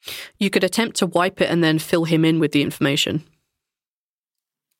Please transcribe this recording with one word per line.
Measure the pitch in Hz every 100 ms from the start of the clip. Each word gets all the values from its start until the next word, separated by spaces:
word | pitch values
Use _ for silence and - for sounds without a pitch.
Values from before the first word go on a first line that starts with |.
| - - - -
You | 196
could | 196
attempt | 185 - 226 -
to | 185
wipe | 175 180 190
it | 175
and | 170
then | 160 156
fill | - 175
him | 165 160
in | 160 160
with | 151
the | 147
information. | 139 - 147 143 - 151 - _ _ _ _ _ _ _ _ _ _ _ _ _ _